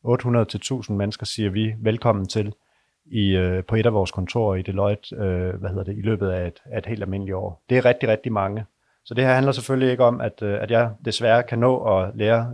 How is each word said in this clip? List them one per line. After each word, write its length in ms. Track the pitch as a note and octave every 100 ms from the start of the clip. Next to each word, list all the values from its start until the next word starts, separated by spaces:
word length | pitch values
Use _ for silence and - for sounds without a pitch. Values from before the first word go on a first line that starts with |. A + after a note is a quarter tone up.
otte 220 | A#2+ A#2+
hundrede 200 | B2 A#2+
til 160 | G#2+ G2+
tusind 360 | - C3 - G2+
mennesker 300 | G2+ - G#2
siger 240 | - G#2
vi 240 | F#2+ A2 A2
velkommen 500 | A2 A#2 A#2+ G#2 F#2+
til 260 | A2 G#2 - _ _ _ _ _
i, 300 | A2+ G2 F#2+
øh, 280 | F#2 F#2
på 120 | F#2 A2+
et 100 | A2+
af 60 |
vores 180 | G#2+ F2+
kontorer 460 | - F2 A#2 G#2+ F#2
i 60 |
Deloitte, 540 | F#2 F#2+ G2+ G#2 - A2
øh, 380 | G2 F2+ F#2
hvad 160 | F#2 F#2+
hedder 140 | F#2+
det, 140 | F#2+ G#2
i 20 |
løbet 300 | G#2 G#2+ G2
af 160 | F2+ F2
et, 160 | -
af 140 | - A2+
et 80 | G#2+
helt 160 | A2
almindeligt 320 | F#2+ G2 G2
år. 300 | F#2 G2 E2+ _
Det 100 | B2+
er 60 |
rigtig, 240 | B2 B2 A#2
rigtig 240 | A2 B2+
mange. 320 | G#2+ G2 G#2 G#2 _ _ _
Så 100 | -
det 100 | A2+
her 100 | C3
handler 180 | B2+ C3+
selvfølgelig 380 | B2 A#2 C3+ C3
ikke 140 | B2
om, 160 | A#2+ A2+
at, 220 | A2+ -
øh, 200 | G#2 G2+
at 80 | G#2+
jeg 200 | A#2 A#2 G#2
desværre 380 | - G#2 A#2 A#2
kan 160 | A#2+ A#2
nå 400 | B2 B2+ A2 F#2+
at 120 | F#2
lære, 380 | A2 G#2+ A#2 A#2+